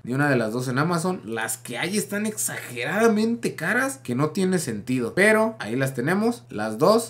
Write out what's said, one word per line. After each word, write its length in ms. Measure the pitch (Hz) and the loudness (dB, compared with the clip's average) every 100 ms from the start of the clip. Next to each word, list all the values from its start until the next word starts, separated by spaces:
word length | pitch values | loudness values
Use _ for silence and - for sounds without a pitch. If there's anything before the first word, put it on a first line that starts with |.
ni 100 | - | -4
una 160 | 131 147 | 0 2
de 60 | 123 | 2
las 160 | 110 | 2
dos 160 | 117 131 | -2 -2
en 100 | 127 | 0
Amazon. 440 | 160 170 180 185 | 0 0 0 -2
Las 340 | 185 113 113 - | -4 -4 -4 -6
que 200 | - 120 | -8 -6
hay 200 | 160 202 | -2 -2
están 280 | - 202 220 | -2 -2 -4
exageradamente 1300 | 214 - 147 - 120 131 190 226 208 226 233 196 - | -4 -6 -6 -10 -6 -4 2 4 4 2 0 -4 -4
caras, 440 | 165 233 269 - | -2 0 -2 -4
que 160 | - 123 | -4 0
no 160 | 156 | 0
tiene 280 | 170 185 185 | 2 2 2
sentido, 540 | 127 104 98 127 113 175 | 0 -4 -2 0 0 2
pero 400 | 208 214 220 226 | 4 4 2 -2
ahí 180 | 104 123 | -4 -2
las 160 | 131 | -2
tenemos, 500 | - 147 190 226 233 - | 0 0 2 0 -2 -6
las 280 | 104 110 107 | -4 -4 2
dos 280 | 165 233 | 4 4